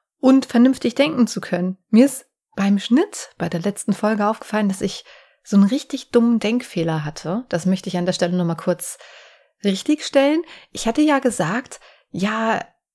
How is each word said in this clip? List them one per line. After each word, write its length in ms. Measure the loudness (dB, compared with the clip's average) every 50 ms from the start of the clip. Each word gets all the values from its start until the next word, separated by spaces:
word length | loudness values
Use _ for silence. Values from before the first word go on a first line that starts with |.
| _ _ _ _
und 240 | 4 4 4 4 4
vernünftig 500 | 2 2 4 4 4 4 0 -2 -2 0
denken 320 | 0 0 0 2 0 0
zu 140 | 0 0 -6
können. 360 | -6 -6 -4 -4 -4 -4 -6 -8 _ _
Mir 160 | 6 6 6
ist 220 | 6 2 -4 -14 _ _ _ _ _ _
beim 240 | -2 0 2 2 0
Schnitt 520 | 2 2 2 2 2 0 -4 -12 -16 -16 _
bei 120 | -6 -6 -4
der 100 | -4 -4
letzten 320 | -4 -4 -4 -4 -4 -4
Folge 340 | -4 -2 0 0 0 0 0
aufgefallen, 440 | -2 -2 -4 -8 -6 -4 -2 0 0
dass 100 | -2 -2
ich 240 | -4 -6 -6 -10 -14 -20 -20 -20 _ _ _ _ _
so 140 | 2 4
einen 80 | 4 6
richtig 460 | 6 4 0 -4 -6 -10 -12 -8 0
dummen 280 | 2 4 4 4 2 2
Denkfehler 640 | 0 0 -2 -2 -4 -6 -6 -4 -2 -2 -2 -4 -4
hatte. 400 | -6 -10 -8 -6 -6 -6 -6 -4 -4
Das 160 | -6 -2 0
möchte 240 | -2 -2 -2 -4 -6
ich 80 | -4
an 80 | -2 -2
der 80 | -2 -2
Stelle 240 | -2 -2 0 0
nochmal 180 | 0 0 -2 -2
kurz 440 | -2 -2 -4 -4 -4 -6 -10 -12 -14 -18 -20 -20 -20 -20 -20 _ _ _ _ _ _ -4
richtigstellen. 760 | -2 -2 -2 -2 -2 -2 -2 -4 0 2 2 2 4 2 0 -2 -6 -14 -20 -20 _
Ich 160 | -14 -6 -6
hatte 140 | -2 0 2
ja 180 | 2 2 2 2
gesagt, 640 | 0 0 -2 0 -2 -2 -4 -4 -6 -10 -16 -20 -20 -20 _ _ _ _
ja, 520 | -6 -4 -4 -2 -2 -2 -2 -2 -2 -4 -6 -10 _ _ _ _